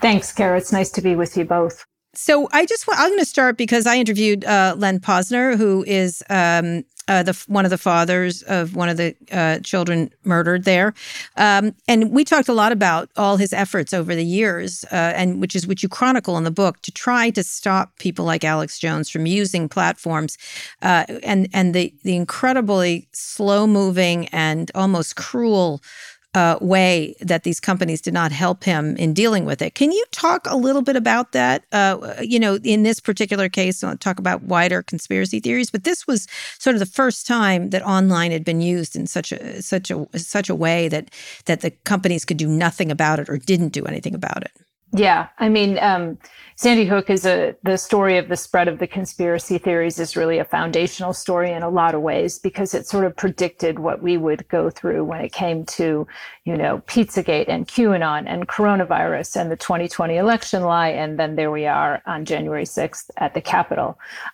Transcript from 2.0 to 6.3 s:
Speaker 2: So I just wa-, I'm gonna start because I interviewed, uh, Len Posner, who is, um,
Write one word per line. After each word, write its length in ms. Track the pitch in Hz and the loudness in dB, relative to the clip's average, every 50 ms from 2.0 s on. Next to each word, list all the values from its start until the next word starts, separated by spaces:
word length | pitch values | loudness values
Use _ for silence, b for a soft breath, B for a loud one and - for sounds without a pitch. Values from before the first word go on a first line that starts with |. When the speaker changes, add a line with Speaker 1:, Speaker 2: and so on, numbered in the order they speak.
| _ _ _ | _ _ _
Speaker 2:
So 300 | - - - 302 294 285 - - | -2 2 4 4 4 4 2 2
I 120 | 294 349 | 2 2
just 220 | - 453 453 - | 2 0 -2 -2
wa-, 60 | - 349 | 0 2
I'm 120 | 285 294 359 | 2 2 4
gonna 160 | 403 403 311 | 4 2 0
start 320 | - - 285 262 254 240 | 0 2 2 2 2 2
because 280 | - 240 214 240 233 214 | 0 0 2 2 2 4
I 120 | 240 240 | 4 4
interviewed, 480 | 254 247 220 208 202 220 214 208 196 - | 4 2 2 0 2 2 2 2 0 0
uh, 300 | - 208 196 190 190 175 | 2 4 4 4 2 2
Len 240 | 190 202 196 190 185 | 0 0 0 0 0
Posner, 560 | 185 - 190 180 185 - 247 247 254 262 240 | 0 2 2 2 2 0 0 0 2 2 2
who 260 | 208 220 202 190 190 - | 2 2 2 2 2 0
is, 380 | - 196 190 185 180 170 - - | 0 0 0 0 0 -4 -6 -6
um, 560 | - | -2